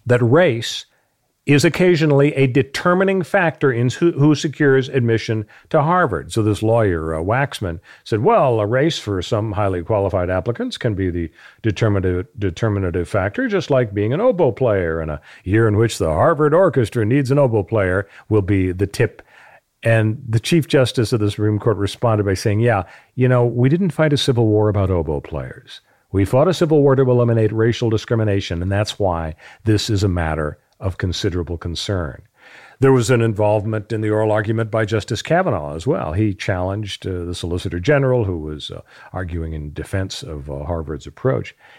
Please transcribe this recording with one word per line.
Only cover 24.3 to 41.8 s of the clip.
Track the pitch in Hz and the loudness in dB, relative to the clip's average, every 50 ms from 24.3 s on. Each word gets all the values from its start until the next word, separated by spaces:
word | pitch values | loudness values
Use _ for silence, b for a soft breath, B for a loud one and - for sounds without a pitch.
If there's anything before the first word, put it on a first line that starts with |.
| 123 117 120 110 | 2 2 4 4
war | 104 107 107 107 | 4 4 4 2
about | 98 101 95 92 | 2 2 2 2
oboe | 92 87 78 78 76 69 | 2 0 0 -2 -4 -6
players. | - - 80 71 65 64 - - - - - - _ _ _ _ _ _ | -6 -8 -8 -10 -10 -10 -12 -18 -20 -20 -20 -20 _ _ _ _ _ _
We | - 95 98 | -2 0 0
fought | - - 127 151 185 | 2 4 4 4 4
a | 165 | 2
civil | - 180 151 160 147 | 2 2 2 4 4
war | 139 143 135 | 4 6 4
to | 127 135 | 4 4
eliminate | 123 123 120 120 117 113 113 110 104 | 4 4 4 4 4 4 4 2 2
racial | 110 110 110 117 110 - 123 113 | 2 2 2 2 2 0 0 0
discrimination, | 110 104 - - 123 110 110 107 98 101 - - 90 82 87 | 0 -2 -2 -2 -2 0 0 0 0 -2 -2 -4 -6 -4 -4
and | 95 | -2
that's | 98 101 107 - - - | -2 -2 -2 -2 -4 -2
why | 101 92 85 82 82 78 78 - B B B B B | -2 -2 0 -2 -4 -6 -10 -12 B B B B B
this | 110 107 101 - - | 0 0 0 0 0
is | 107 95 104 | -2 0 0
a | 98 | 0
matter | 85 87 82 80 78 78 78 76 - - _ _ _ - | 0 0 -2 -2 -2 -2 -4 -4 -6 -10 _ _ _ -10
of | - 95 87 - | -8 -8 -6 -4
considerable | - 92 85 - - 101 85 90 82 73 87 80 | -4 -4 -4 -4 -4 -4 -4 -4 -6 -6 -8 -10
concern." | - 87 82 - - - 101 92 82 71 62 - - _ _ B B B B B B B B B | -8 -10 -10 -8 -6 -6 -4 -4 -4 -6 -10 -14 -20 _ _ B B B B B B B B B
There | 135 135 | 2 4
was | 135 127 113 98 | 4 4 4 2
an | 131 117 | 2 2
involvement | 113 113 107 104 104 104 107 107 98 110 110 110 98 - 117 | 2 0 0 0 2 2 2 0 0 -2 -4 -6 -6 -6 -6
in | 110 | -4
the | 110 107 | -2 0
oral | 107 107 110 110 | 0 0 2 2
argument | 104 110 104 110 113 110 117 107 | 0 0 0 0 -2 -2 -2 -2
by | 113 110 110 | -2 -2 -2
Justice | 101 113 107 - - 117 - | 0 -2 -2 -2 -4 -6 -6
Kavanaugh | - - 156 175 190 175 113 82 76 73 73 | -4 0 0 0 0 0 -2 -4 -4 -6 -8
as | 82 92 123 | -6 -4 -2
well. | 160 - - 78 | -2 -2 -2 -4
He | 80 98 110 107 95 | -2 0 0 -2 -2
challenged, | - - - 98 90 90 92 98 107 107 98 - - - 101 | -4 -4 -4 -4 -2 -2 -4 -4 -6 -8 -8 -10 -10 -8 -8
uh, | 92 90 87 | -8 -6 -8
the | 87 87 | -8 -8
Solicitor | - - 85 85 90 - 92 85 87 | -8 -6 -6 -6 -6 -6 -6 -6 -4
General, | 87 135 151 139 139 131 127 123 110 | 0 0 2 2 2 2 0 0 0
who | 98 90 82 | -2 -4 -4
was, | 76 76 76 73 - - | -6 -8 -10 -10 -12 -14
uh, | 50 50 - B B B B B B | -14 -16 -18 B B B B B B
arguing | 90 92 82 87 85 80 80 80 | -10 -8 -8 -6 -6 -6 -6 -8
in | 76 73 73 | -8 -10 -10
defense | 71 80 78 - - 98 95 90 - - | -10 -12 -10 -6 -4 -4 -4 -6 -8 -12
of, | - - 78 73 69 73 | -12 -12 -12 -12 -10 -10
uh, | 69 69 73 | -10 -8 -6
Harvard's | 82 87 82 80 76 78 69 - 73 | -6 -6 -6 -6 -8 -10 -10 -12 -16
approach. | - - - 131 131 107 101 - - b b b b b | -12 -6 -2 -2 -2 -2 -4 -8 -12 b b b b b